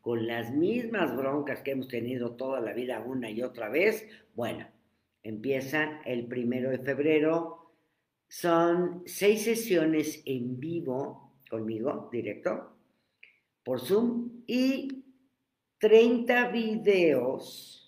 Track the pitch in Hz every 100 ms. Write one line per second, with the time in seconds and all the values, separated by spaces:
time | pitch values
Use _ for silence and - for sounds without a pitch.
0 | 117 117 113 117 113 143 180 240 226 220
1 | 156 120 135 147 139 120 135 135 120 120
2 | 117 127 120 - 131 131 110 107 123 113
3 | 117 131 113 107 123 117 107 135 208 220
4 | - - _ - 120 - - _ _ _
5 | _ _ 110 107 123 135 135 151 156 151
6 | - 120 117 123 120 127 123 131 135 135
7 | 151 156 156 165 165 - - _ _ _
8 | _ _ _ - 175 165 170 175 180 -
9 | - - 202 214 226 226 - 175 156 156
10 | 151 - - 131 123 127 156 170 131 127
11 | 143 - - _ _ 113 110 107 127 -
12 | - 120 101 98 - - - _ _ _
13 | _ _ - _ _ _ - 127 120 202
14 | 240 240 - - - 247 262 269 269 -
15 | - _ _ _ _ _ _ _ 214 220
16 | 240 247 240 247 214 233 220 214 202 190
17 | 170 131 123 - - - - -